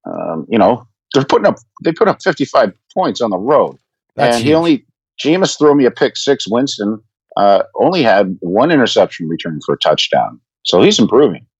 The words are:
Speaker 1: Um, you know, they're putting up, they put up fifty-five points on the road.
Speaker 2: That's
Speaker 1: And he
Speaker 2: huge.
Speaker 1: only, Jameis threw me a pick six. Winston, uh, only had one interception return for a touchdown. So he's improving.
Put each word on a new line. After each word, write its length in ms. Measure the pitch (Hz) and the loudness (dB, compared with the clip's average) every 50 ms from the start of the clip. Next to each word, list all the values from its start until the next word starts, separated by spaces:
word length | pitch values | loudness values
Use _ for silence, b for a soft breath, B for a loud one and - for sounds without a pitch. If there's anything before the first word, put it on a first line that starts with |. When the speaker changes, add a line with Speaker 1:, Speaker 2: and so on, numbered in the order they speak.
| _ | _
Speaker 1:
Um, 420 | - - 82 85 82 82 80 71 - | -12 -10 -10 -8 -8 -8 -10 -8 -4
you 100 | 110 113 | -2 0
know, 300 | - 107 123 120 - _ _ _ _ _ - | 0 0 -2 -2 -8 _ _ _ _ _ -2
they're 100 | 135 135 | -2 0
putting 220 | - - 233 185 | 0 0 2 2
up, 80 | 196 208 - _ _ _ - - | 0 -2 -2 _ _ _ -6 -6
they 80 | 160 | -6
put 160 | 160 - 226 196 | -2 0 0 -2
up 120 | 151 _ | -2 _
fifty-five 520 | - 190 160 - 139 - - 147 120 101 - _ _ _ | -4 -4 -2 -2 -6 -2 0 0 0 0 -4 _ _ _
points 280 | _ 196 185 143 - - | _ -4 -4 -4 -2 -4
on 100 | 123 107 | -4 -4
the 80 | 98 90 | -4 -4
road. 400 | 101 127 151 131 95 71 67 _ _ _ _ _ _ _ _ | 0 0 2 2 2 0 -4 _ _ _ _ _ _ _ _
Speaker 2:
That's 200 | 107 - - 233 117 | -2 0 0 0 0
Speaker 1:
And 60 | 113 | 0
he 60 | 143 | 2
Speaker 2:
huge. 60 | 156 | 2
Speaker 1:
only, 300 | 160 170 170 151 120 _ _ _ _ _ _ _ - - | 2 2 0 0 -2 _ _ _ _ _ _ _ -6 -2
Jameis 320 | 139 165 185 190 - - | 0 0 0 0 -2 -2
threw 160 | - 147 151 143 | 2 2 4 4
me 80 | 143 131 | 4 2
a 80 | 117 | 2
pick 240 | - - 143 120 - | 2 0 -2 -2 -2
six. 320 | - - 139 139 127 - 95 | -4 -2 -2 -2 -2 -2 -4
Winston, 520 | 107 120 135 139 - - 104 104 110 107 _ _ _ _ _ _ - | -2 -2 -2 -2 -6 -6 -6 -6 -6 -8 _ _ _ _ _ _ -4
uh, 260 | 98 101 101 98 95 - - _ - | 2 4 4 4 4 0 -4 _ 0
only 220 | 110 151 185 180 | 0 0 2 2
had 340 | 131 113 98 101 101 92 92 - | 2 2 4 2 2 0 -4 -8
one 320 | 92 87 90 107 131 165 | -8 -2 0 0 2 2
interception 560 | 170 143 120 104 - 107 95 - - - 85 78 | 2 2 0 2 2 0 0 0 -2 -10 -8 -8
return 320 | 82 82 - 82 80 73 - | -8 -6 -8 -10 -10 -8 -6
for 100 | - 73 | -6 -4
a 20 | - | -2
touchdown. 600 | - 78 76 - - - - 65 57 53 - - _ _ _ _ _ | 0 0 0 0 -2 -2 -2 -2 -2 -4 -8 -16 _ _ _ _ _
So 180 | - - 90 | 0 2 4
he's 160 | 113 196 208 - | 4 4 4 2
improving. 480 | 110 - 104 127 151 117 82 - - _ _ | 0 2 4 2 2 2 0 -6 -14 _ _